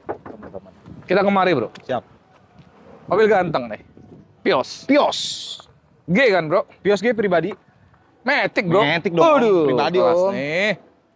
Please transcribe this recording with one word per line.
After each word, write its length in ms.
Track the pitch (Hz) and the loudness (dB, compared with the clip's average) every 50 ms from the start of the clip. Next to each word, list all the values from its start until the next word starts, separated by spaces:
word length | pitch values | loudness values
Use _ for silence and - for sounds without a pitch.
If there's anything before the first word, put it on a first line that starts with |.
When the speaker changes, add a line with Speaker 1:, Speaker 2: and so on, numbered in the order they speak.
| - | -12
Speaker 1:
teman-teman. 680 | - - - - - - - - - - 190 - - _ - - - - - - | -14 -14 -12 -14 -20 -20 -20 -20 -18 -18 -18 -20 -20 _ -20 -20 -20 -20 -18 -6
Kita 180 | - 185 202 | -2 -2 0
kemari, 300 | 190 202 202 190 185 180 | 2 2 2 2 2 2
Bro. 240 | 165 127 107 - - - | 2 0 -2 -6 -10 -16
Speaker 2:
Siap. 220 | - - 127 113 - _ - _ _ _ _ _ _ _ _ - - - _ - - - - - - | -10 -8 -8 -8 -8 _ -20 _ _ _ _ _ _ _ _ -20 -20 -20 _ -20 -20 -20 -20 -18 -8
Speaker 1:
Mobil 200 | - 175 202 220 | -4 0 2 2
ganteng 400 | 202 214 185 180 165 147 139 120 | 2 2 2 0 -2 -4 -6 -6
nih. 140 | 113 104 - - - - - - - - - - _ _ _ | -8 -12 -14 -16 -20 -20 -20 -20 -20 -20 -20 -20 _ _ _
Pios. 460 | - - 170 135 120 - - - - | -2 0 0 0 -2 -4 -10 -14 -4
Speaker 2:
Pios. 320 | - 277 285 - - - - - - - - - - - - - _ _ _ _ _ _ _ - | 0 2 2 2 2 -2 -4 -8 -8 -8 -10 -12 -14 -16 -16 -18 _ _ _ _ _ _ _ -6
Speaker 1:
G 120 | - 175 240 277 226 | -2 0 2 4 4
kan, 180 | 190 175 160 | 2 2 0
Bro? 220 | 151 175 214 - _ - _ | 0 -2 -2 -2 _ -12 _
Speaker 2:
Pios 220 | - 190 202 190 | 0 0 0 2
G 100 | 190 240 | 0 -2
pribadi. 400 | 240 220 208 196 180 165 160 196 196 - _ _ _ _ _ _ _ _ _ _ _ _ | -2 0 0 0 0 0 0 -2 -8 -12 _ _ _ _ _ _ _ _ _ _ _ _
Speaker 1:
Matic, 420 | - 240 285 254 202 185 - - 214 | -4 -2 -2 0 0 -2 -2 -2 -2
Bro. 160 | 165 165 196 | 0 2 2
Speaker 2:
Matic 320 | 143 143 165 170 - 202 | 2 2 0 -2 -2 -2
dong, 160 | 170 165 - 320 294 | 2 4 4 4 4
Speaker 1:
Aduh, 300 | 269 233 220 190 170 151 | 4 4 2 2 2 2
Speaker 2:
pribadi, 300 | 135 127 123 139 160 175 | 0 0 0 -2 0 0
Speaker 1:
kelas 240 | 185 180 170 170 175 | 2 2 2 2 2
Speaker 2:
Om. 100 | 185 196 | 0 -2
Speaker 1:
nih. 400 | 196 127 139 147 156 180 202 214 190 - - - _ _ _ _ _ | -2 -4 -6 -4 -2 -2 -2 -2 -4 -6 -10 -20 _ _ _ _ _